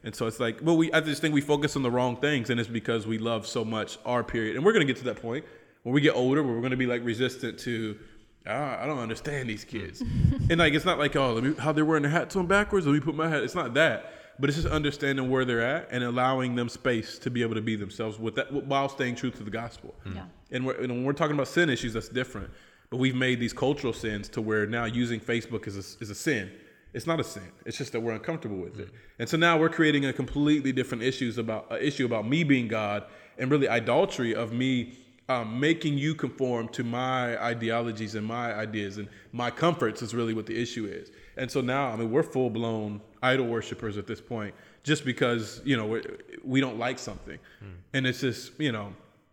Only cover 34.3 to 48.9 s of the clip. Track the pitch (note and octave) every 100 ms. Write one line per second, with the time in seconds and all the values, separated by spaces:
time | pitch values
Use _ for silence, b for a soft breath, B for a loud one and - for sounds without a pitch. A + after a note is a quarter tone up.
34.3 | G#2+ A#2 B2 C3 B2 A#2 B B B -
35.3 | C3 A2 A#2+ D3 E3 E3 C#3+ D3 D#3 C3
36.3 | - C3 A#2+ A2+ - A#2+ A#2+ C3 C3 A#2+
37.3 | A#2 A#2 A#2 A2 A#2 A#2+ G#2+ G#2+ G#2+ G#2+
38.3 | A#2+ A#2 G#2+ A2 G#2+ G2+ G2+ G2+ B B
39.3 | A#2 A#2+ - E3 E3 A#2 G#2+ A#2 A#2 A#2
40.3 | A2 G#2+ A2+ B2 A#2+ G#2 F2 - B B
41.3 | - B2+ C#3+ B2 C3+ C3+ A2 A2+ B2+ -
42.3 | C3 B2 A2 A#2 A2+ G#2+ G#2 - - B2+
43.3 | C3 A#2+ A#2 - A#2 A2 G2+ G2 G#2+ -
44.3 | A#2 G#2 - B B C#3 D3+ C3 A#2+ B2+
45.3 | A#2 G#2+ - C#3 B2+ G#2+ A2+ - - -
46.3 | - C3 C3 C3 A2+ A#2+ C3+ - G2 -
47.3 | D#2 B B G2+ F2+ - C#3 C3 B2 C3+
48.3 | A2+ - - D3+ A2 G2+